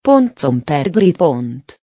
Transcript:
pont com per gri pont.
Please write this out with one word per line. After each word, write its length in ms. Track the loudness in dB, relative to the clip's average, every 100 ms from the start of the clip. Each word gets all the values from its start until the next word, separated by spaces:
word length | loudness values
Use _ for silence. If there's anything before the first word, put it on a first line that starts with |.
pont 380 | 0 2 2 -2
com 240 | -2 -2
per 260 | -2 -4 -2
gri 220 | 0 0
pont. 680 | 2 0 0 -6 -10 -16 -20 _